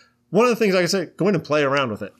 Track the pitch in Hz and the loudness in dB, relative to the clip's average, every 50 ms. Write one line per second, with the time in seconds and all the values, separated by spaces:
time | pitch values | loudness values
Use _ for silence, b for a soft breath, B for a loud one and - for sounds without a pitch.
0 | b b b b b - 156 196 240 247 226 - 226 196 185 185 175 160 190 190 | b b b b b -2 0 2 2 2 2 2 0 2 2 2 0 0 -2 -4
1 | 160 - - - 160 202 208 - - - 147 151 143 135 135 143 135 120 107 95 | -4 -6 -6 -2 0 0 0 0 -2 -2 0 0 0 0 0 0 -2 -2 -4 -8
2 | 104 95 - _ | -10 -12 -12 _